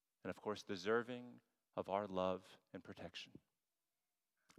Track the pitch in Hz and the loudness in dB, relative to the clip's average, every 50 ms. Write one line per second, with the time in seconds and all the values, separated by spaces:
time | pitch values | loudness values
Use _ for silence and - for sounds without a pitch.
0 | _ _ _ _ - 95 90 - - 107 104 98 - - 101 90 87 101 113 123 | _ _ _ _ -6 -6 -4 -2 -2 -2 -2 -2 -2 -4 -4 0 4 4 4 4
1 | 113 117 127 123 123 123 120 120 - _ _ _ _ _ - 101 101 - 92 101 | 4 0 -4 -8 -8 -10 -14 -16 -20 _ _ _ _ _ -4 -2 0 2 4 2
2 | 104 98 95 92 92 92 92 90 - - - - _ _ - 95 - - 98 - | 2 2 4 4 4 4 4 2 -2 -10 -20 -20 _ _ -12 -10 -10 -10 -10 -8
3 | - 85 - - - - - - _ _ _ _ _ _ _ _ _ _ _ _ | -8 -8 -8 -10 -10 -12 -14 -18 _ _ _ _ _ _ _ _ _ _ _ _
4 | _ _ _ _ _ _ _ _ _ - - | _ _ _ _ _ _ _ _ _ -20 -20